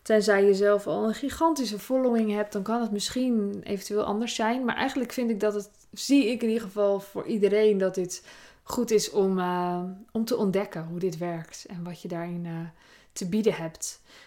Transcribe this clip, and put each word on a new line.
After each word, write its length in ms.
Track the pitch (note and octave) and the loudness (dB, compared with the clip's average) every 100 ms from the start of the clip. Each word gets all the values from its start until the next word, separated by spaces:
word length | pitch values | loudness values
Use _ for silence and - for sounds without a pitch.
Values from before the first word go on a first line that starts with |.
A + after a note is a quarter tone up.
Tenzij 440 | - G#3+ G3+ G3 G3+ | 2 4 6 6 6
je 80 | |
zelf 340 | F#3+ G3+ G3+ G3+ | 6 6 4 2
al 200 | G3 A3 | -2 -2
een 60 | |
gigantische 680 | G#3+ C#4 - E4 D4 A3+ G3+ | -2 -6 0 2 2 -2 -4
following 520 | - C4 B3+ A#3 G#3+ | -2 2 4 2 2
hebt, 220 | G#3 G#3 | 0 -2
dan 100 | G#3 | -4
kan 180 | G3 A#3 | -2 -2
het 100 | A3+ | -2
misschien 680 | G#3 - B3+ B3+ A#3 G3+ G3+ | -2 -4 -2 0 2 0 -4
eventueel 400 | - G3 - G#3 | -6 -6 -4 -2
anders 320 | - G#3 A3+ - | -2 -2 -2 -2
zijn. 300 | A3 B3+ B3 | 0 0 -2
Maar 100 | - | -2
eigenlijk 360 | C4+ C4+ A#3 | -2 -2 -4
vind 180 | - A#3 | -2 -2
ik 100 | G#3 | 0
dat 140 | G#3+ | 0
het, 160 | G#3 G3 _ _ | -2 -6 _ _
zie 360 | - - C#4 A3 | -8 2 4 4
ik 140 | A#3+ | 2
in 60 | A3+ | 0
ieder 160 | A3+ | 0
geval 360 | F#3+ G#3 G3+ G3 | -2 0 2 2
voor 260 | G3 - - | -2 -8 -4
iedereen 520 | A3 G3 G3+ G#3+ G3+ | 2 2 4 4 4
dat 180 | F#3+ F#3 | 2 -2
dit 300 | F3 - - - - - | -6 -8 -16 -20 -20 -20
goed 280 | - - A#3 | -8 -4 2
is 180 | G#3+ - | 2 2
om, 300 | G#3 F#3+ F#3 | 0 2 2
eh, 440 | F3+ F3+ F3+ F3 F3+ F#3+ - | 0 -2 -2 -4 -6 -10 -8
om 140 | A3+ A3+ | -4 -2
te 100 | - | 0
ontdekken 500 | G3+ F#3+ G3+ E3+ D#3+ | 2 0 -2 -6 -8
hoe 140 | F3 | -4
dit 180 | F#3 D#3+ | -4 -4
werkt 480 | F3 E3 D#3 - - | -6 -6 -10 -16 -14
en 160 | F3+ | -12
wat 180 | F3 E3 | -10 -10
je 60 | F3 | -10
daarin, 380 | E3+ F3 F3 F3 | -8 -8 -8 -8
eh, 400 | E3 E3 - _ - _ | -8 -10 -14 _ -20 _
te 180 | - F#3 | -8 -4
bieden 240 | G#3+ G#3+ | 0 2
hebt. 480 | - E3 - - - _ - | 0 -4 -10 -12 -14 _ -20